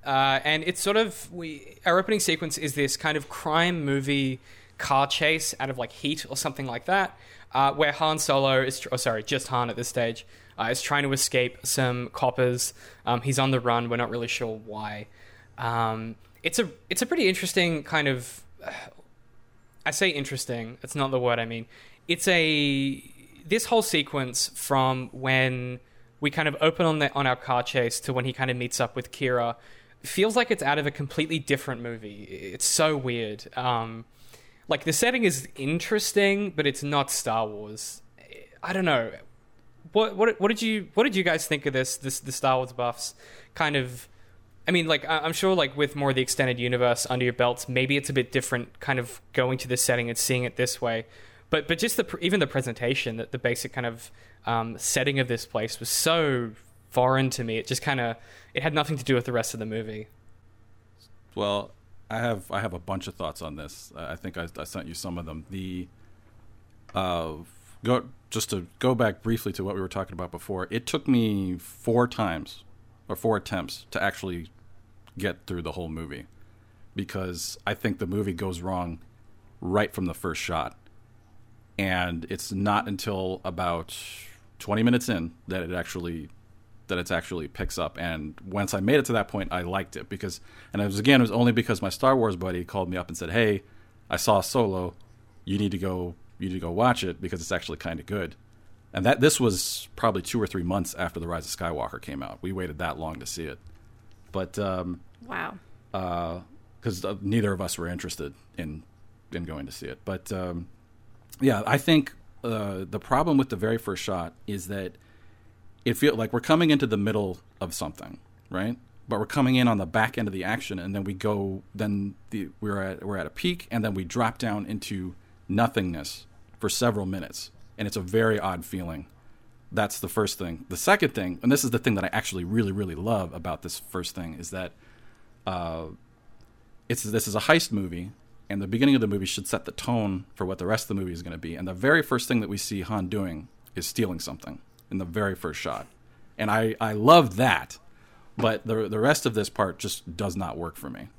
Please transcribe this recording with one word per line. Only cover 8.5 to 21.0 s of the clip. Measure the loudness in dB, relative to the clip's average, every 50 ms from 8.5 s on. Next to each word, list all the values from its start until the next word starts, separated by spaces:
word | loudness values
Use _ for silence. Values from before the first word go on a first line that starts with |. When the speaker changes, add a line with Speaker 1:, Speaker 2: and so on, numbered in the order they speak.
| 6 6
Speaker 1:
is, | 4 2 -2 -4
tr-, | -4 -2
oh, | -2
sorry, | 0 2 0 0 0 0
just | 0 -2 -2 0
Han | 0 0 0 2 0
at | -2
this | -4 -6
stage, | -4 0 0 0 0 -2 -6 -12 -18 -20 -20 -20 -20 -6 -4
uh, | -2
is | 0 0 -2
trying | 0 0 2 2 2
to | 2 2
escape | 2 0 2 2 2 2 2 -4 -6 -4
some | -2 0 2 2 2 2 -2 -4 -6
coppers. | -2 2 2 2 4 4 2 2 2 0 -2 -4 -6 -10 -20 -20 -20 -6 0
Um, | 0 0 2
he's | 2 0 2 2
on | 4 4
the | 2 2
run. | 4 4 2 2 2 0
We're | 0
not | 0 0 -2
really | -2 -4 -2
sure | -2 -2 -2 -2 -4 -4 -8 -10
why. | -10 -10 -8 -8 -8 -8 -10 -12 -14 -18 -20 -20 -20 -20 -20 -20 -20 -10
Um, | -4 -2 0 2 2 2 2 0 -2 -6 -8 -10 -12 -18 -20 -20 -4 -4
it's | 0 2 2
a, | 0 0 -2 -14 -8 -6
it's | -2 -2
a | 0
pretty | 0 2 4 4 4
interesting | 4 2 -2 0 2 4 4 4 2 0 -2
kind | 0 0 2 2 2
of, | 0 0 -4 -10 -14 -16 -18 -20 -20 -14
<sighs> | -14 -12 -12 -12 -14 -14 -18 -20 -20 -20 -20 _ -20 -20 -20 -20 -20 -20 _ -20 -20 -20 _ -4 -4
I | -4
say | 2 4 2 2
interesting. | 2 0 -4 -4 -4 -6 -4 -4 -4 -4 -4 -8 -10 -14
That's | -14 -6 0
not | 0